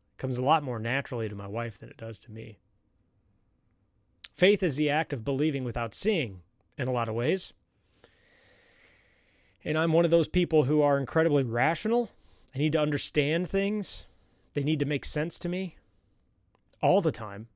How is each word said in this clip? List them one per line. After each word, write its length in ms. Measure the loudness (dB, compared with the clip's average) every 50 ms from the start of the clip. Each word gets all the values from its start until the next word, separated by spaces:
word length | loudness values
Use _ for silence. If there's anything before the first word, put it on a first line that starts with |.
| _ _
It 60 | _ -8
comes 180 | -6 -4 -2
a 80 | 0 2
lot 180 | 4 2 2
more 160 | 2 -2 -6 -4
naturally 520 | -4 -4 -4 -4 -4 -6 -6 -6 -4 -6
to 40 | -6
my 120 | -8 -10
wife 320 | -8 -6 -6 -6 -8 -10 -14
than 100 | -18 -18
it 80 | -16
does 220 | -14 -14 -14 -14 -14 -16
to 60 | -16
me. 280 | -16 -16 -16 -16 -18 _ _ _ _ _ _ _ _ _ _ _ _ _ _ _ _ _ _ _ _ _ _ _ _ _ _ _ _ _ _ _ _ _ -20 -12 _
Faith 280 | 2 4 4 4 4
is 140 | 2 -2 0
the 140 | 0 -2 0
act 240 | 0 -2 -2 -2 -6
of 100 | -6 -4
believing 400 | -4 -2 0 0 -2 -2 -4 -6
without 300 | -6 -4 -6 -6 -6 -6
seeing 480 | -4 -2 0 0 0 -2 -4 -8 -14 -20 _ _ _ _ _ -8
in 120 | -6 -4 -2
a 40 |
lot 160 | 0 -2 -2 -2
of 60 | -2
ways. 400 | -2 0 0 -2 -2 -4 -10 -14 _ _ _ _ _ _ _ _ _ _ -20 _ _ _ _ _ _ _ _ _ _ _ _ _ _ _ _ _ _ _ _ _ _ _ _ _ _ _ _ _ _ -6
And 140 | -4 0 0
I'm 160 | 2 4 4
one 100 | 4 4
of 60 | 6
those 180 | 6 4 4 4
people 360 | 2 0 2 4 4 4 4
who 180 | 6 4 4
are 160 | 4 4 4 2
incredibly 440 | 0 0 0 2 2 4 4 2
rational. 680 | 2 2 0 2 2 2 0 0 0 0 0 0 0 -2 _ _ _ -20 -20 _ -18 -10 -4
I 40 | 0
need 140 | 0 2
to 80 | 2 2
understand 680 | 2 2 0 -2 -2 0 0 2 2 2 2 0 -2 0
things. 560 | 0 0 0 0 -2 -2 -4 -6 -10 -12 -16 -20 _ _ _ _ _ _ _ _
They 120 | -4 -2 0
need 160 | 0 0 0
to 40 | 0
make 200 | -2 -2 -4 -4
sense 340 | -4 -2 -2 -2 -4 -4 -6
to 100 | -4 -4
me 280 | -4 -4 -6 -8 -10 -14 _ _ _ _ _ _ _ _ _ _ _ _ _ _ _ _ _ _ _ 0
all 180 | 2 4 4 4
the 120 | 4 2
time, 340 | -2 -2 -8 -10 -10 -12 -14 -16 _